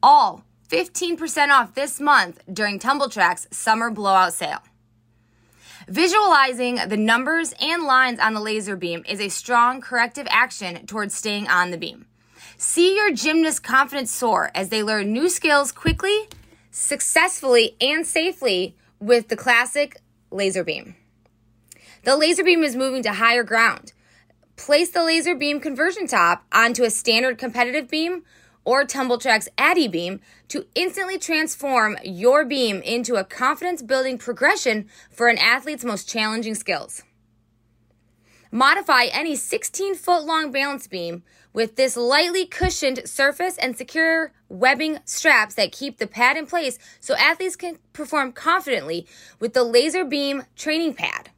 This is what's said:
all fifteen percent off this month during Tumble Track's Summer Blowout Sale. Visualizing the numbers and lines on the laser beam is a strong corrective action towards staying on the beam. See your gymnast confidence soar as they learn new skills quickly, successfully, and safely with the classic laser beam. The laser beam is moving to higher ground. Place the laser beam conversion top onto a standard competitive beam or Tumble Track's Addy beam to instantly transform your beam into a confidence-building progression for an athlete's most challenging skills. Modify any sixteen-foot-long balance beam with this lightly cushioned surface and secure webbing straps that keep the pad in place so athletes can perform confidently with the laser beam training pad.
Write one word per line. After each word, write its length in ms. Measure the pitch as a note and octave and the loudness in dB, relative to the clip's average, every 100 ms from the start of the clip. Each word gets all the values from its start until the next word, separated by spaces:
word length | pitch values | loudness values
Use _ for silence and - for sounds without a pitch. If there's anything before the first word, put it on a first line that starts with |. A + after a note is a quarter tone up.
all 420 | B3+ D4 A3 E3+ _ _ | 8 8 6 -2 _ _
fifteen 540 | _ - F#4 - F4 E4 | _ -4 -2 -6 -6 -4
percent 360 | D#4+ - C#4+ | -6 0 4
off 220 | C4+ A#3 | 4 4
this 260 | - C#4+ - | -4 -6 -4
month 400 | D4 C#4 F3+ F3 - | 4 4 4 -4 -14
during 280 | F#3+ G#3 G3 | -4 -4 -2
Tumble 300 | A3+ C#4+ C#4 | -2 0 -2
Track's 380 | - F3 F3 - | 0 0 0 -8
Summer 400 | - - A3 A#3 | -8 0 0 0
Blowout 420 | G#3+ G3+ F#3+ F#3 | -2 2 4 4
Sale. 300 | E3+ D#3+ D3 _ _ _ _ _ _ _ _ _ _ - - - | 0 -6 -8 _ _ _ _ _ _ _ _ _ _ -20 -20 -10
Visualizing 880 | F#3+ F4 G4 G#4 D4+ C4+ B3 B3 B3 - | 0 2 4 4 6 4 0 -4 -2 -2
the 80 | G#3 | 0
numbers 580 | G#3+ A#3 C4 E4 E4 - | 2 2 2 -2 -2 -6
and 240 | D4+ E4+ | -4 -2
lines 340 | D4+ B3+ C4 A#3+ | 2 2 2 2
on 160 | A3 | 0
the 60 | A3 | 0
laser 340 | G#3+ G#3+ G3+ | -4 -6 -6
beam 300 | F#3+ F3 E3+ - | -8 -6 -8 -8
is 120 | G3 | -6
a 80 | G3+ | -6
strong 520 | - - A#3+ A#3+ C4 | -8 0 2 2 0
corrective 460 | A#3+ A#3+ A#3 C4 C4+ | -4 -2 -2 -4 0
action 540 | A3 B3 - F#3+ E3+ - | 2 2 -2 -10 -10 -10
towards 280 | G#3 G3+ | -8 -6
staying 320 | - A3 G#3 G#3 | -6 -4 -4 0
on 240 | F3+ F3+ | 2 2
the 80 | F3 | -2
beam. 280 | E3 - - _ _ _ - - | -10 -12 -20 _ _ _ -20 -8
See 400 | - - F4+ G4 | -4 4 4 4
your 160 | G#4 | 2
gymnast 500 | B3+ D#4 D#4+ D#4+ - | 0 0 2 2 0
confidence 480 | - C4 C4+ C#4 A#3+ | 0 2 2 -2 -6
soar 400 | - A#3+ F#3+ E3 | -2 0 0 0
as 180 | - F#3+ | -4 -4
they 120 | A3 | -2
learn 300 | G#3 G#3+ G3+ | 0 -2 0
new 160 | A3 E4+ | 0 0
skills 420 | F4+ E4 C#4+ C#4 | 0 2 2 2
quickly, 580 | - D#4+ D#4+ F#4+ G#4 G#4+ - - _ _ | -2 -2 -2 0 0 -2 -16 -20 _ _
successfully, 1040 | - - C4+ - D#4+ F4 - C4+ A#3+ A3+ - | -6 -4 -4 0 2 2 0 2 4 4 0
and 240 | C4 D4+ | -2 0
safely 720 | E4 E4+ E4 E4+ B3+ F#3 F#3+ - _ _ | -2 -2 -2 -2 -2 -2 -4 -8 _ _
with 300 | G#3 A#3+ A3 | 2 2 2
the 80 | G#3+ | -6
classic 640 | - A#3 B3 C#4+ C#4+ - _ _ _ | 2 2 2 -2 -4 -6 _ _ _
laser 320 | F#3+ G3 F#3 | -4 -2 -2
beam. 320 | E3 D3+ - F3+ _ _ _ _ _ _ _ - _ - | -6 -8 -10 -20 _ _ _ _ _ _ _ -20 _ -8
The 140 | A#3 C#4 | 0 4
laser 260 | D#4 F4 | 4 4
beam 220 | F4+ E4+ | 4 4
is 100 | D4+ | 2
moving 280 | A#3+ C4+ C4 | 0 -2 -2
to 80 | G#3+ | -4
higher 300 | G3 A3+ A#3+ | 0 2 2
ground. 480 | A3+ A3+ A3+ - - _ _ _ _ _ _ - | 2 2 2 0 -12 _ _ _ _ _ _ -20
Place 340 | - D4 E4+ | 2 2 2
the 140 | F4+ | 0
laser 320 | E4 E4 D#4 D#4+ | 0 0 0 -2
beam 240 | D4 D4 | -2 -4
conversion 480 | D#4 C4 E4 F#4+ E4+ | -6 -2 -2 -2 -2
top 360 | A3 E3+ F3 _ | 2 4 2 _
onto 320 | - A#3 A#3 | 2 2 2
a 80 | A#3+ | 0
standard 480 | - - A3+ B3+ A#3 | 0 0 0 0 -2
competitive 500 | B3+ A3+ A#3+ C#4 B3+ | -6 -2 -2 -2 -4
beam 360 | D#4 E4 F4+ - _ _ _ | -4 -4 -6 -12 _ _ _
or 200 | - C4 | 0 0
Tumble 340 | C#4 C4+ C4 A#3+ | 0 -2 -2 -2
Track's 300 | C4+ A3 - - | 2 0 0 0
Addy 300 | C#4 F4+ C4 | 2 2 2
beam 340 | E3+ F3 G3 _ _ _ | -2 -6 -10 _ _ _
to 180 | - - | -12 -8
instantly 440 | - F4+ F#4 F#4 F#4+ | -4 -4 -4 -6 -6
transform 800 | - D#4 D#4 - C#4+ C4 G#3+ G#3 | -4 -2 -2 -4 -2 0 0 -2
your 420 | - F3+ A#3 C#4 | -10 0 4 4
beam 380 | C#4+ C#4 A#3+ G3 | 2 0 -2 -2
into 320 | D3 A#3 A#3 | -4 -6 -2
a 100 | A#3 | -4
confidence-building 960 | F#3+ - B3+ D#4 F4+ F4 A3+ C4 C4 B3+ | -4 -2 -2 -2 -4 -6 -2 -2 -2 -6
progression 680 | - A#3+ C#4 G4+ B3+ G#3+ G#3 - - | -8 0 2 2 0 -2 -4 -18 -20
for 180 | - A#3+ | 0 2
an 100 | A#3 | 4
athlete's 460 | G3 B3 C4 D4 | 4 2 0 -8
most 240 | A#3+ G#3 - | -6 -6 -6
challenging 460 | A3+ G#3+ A3 A3+ | -4 -2 -2 -6
skills. 500 | G#3+ - E3+ - - _ _ _ _ _ _ _ _ _ _ _ _ _ _ _ | -8 -4 -6 -6 -18 _ _ _ _ _ _ _ _ _ _ _ _ _ _ _
Modify 540 | A3 C4 F4 - C4+ A#3+ | 2 4 4 4 4 4
any 240 | - D#4+ C#4+ | 0 -2 -4
sixteen-foot-long 1120 | - A#3 - - G4 F#4 - F4 D4+ D#4+ D4+ | -4 -6 -6 -6 -6 -4 0 0 2 -2 -2
balance 380 | C4 C#4 C#4 - | -2 -4 -4 -10
beam 340 | F#3+ E3+ F3 _ _ _ | -10 -8 -10 _ _ _
with 240 | - A3 A3 | -4 -4 0
this 200 | C4 B3 | -2 0
lightly 480 | A#3+ C#4+ F4 F4+ | 2 2 2 0
cushioned 640 | F4+ - C4 - C#4 B3+ - | -4 -2 -2 0 -2 -4 -10
surface 480 | - C#4 D4 F#4 - | 0 0 0 -4 -2
and 180 | B3 A3+ | -6 -6
secure 560 | B3+ D#4+ E4 E4 D#4 _ _ | -8 -2 2 2 -2 _ _
webbing 500 | F#3 B3 C#4 D#4 D4+ | 0 2 2 0 -4
straps 500 | - - D#4+ C4 G#3+ | -8 -2 4 4 2
that 180 | - G3 | -2 -4
keep 260 | - C#4 - | -4 -12 -8
the 80 | G#3 | -10
pad 300 | - B3 D4+ | 0 0 0
in 100 | D4+ | -2
place 320 | F4 D4 - - - | -4 -4 -8 -18 -20
so 140 | - D5 | -6 2
athletes 400 | D4 E4 F#4 - | 2 2 -4 -6
can 220 | F4+ D#4+ _ | -10 -12 _
perform 400 | - G3+ D4+ C4 | -14 -4 -2 -2
confidently 720 | A#3+ D#4 F4+ D4 A3+ C#3 E3+ F3 - - _ | -4 0 0 0 -4 -4 -10 -10 -20 -20 _
with 160 | A3+ | -2
the 100 | B3+ | 0
laser 400 | A#3+ A#3 D4 E4 | 4 4 4 0
beam 400 | D#4+ C#4+ C#4 C#4 - _ | -2 -2 -2 -4 -10 _
training 380 | D4+ D#4 E4 | -4 -2 -2
pad. 360 | A#3 - - - | -4 -6 -8 -14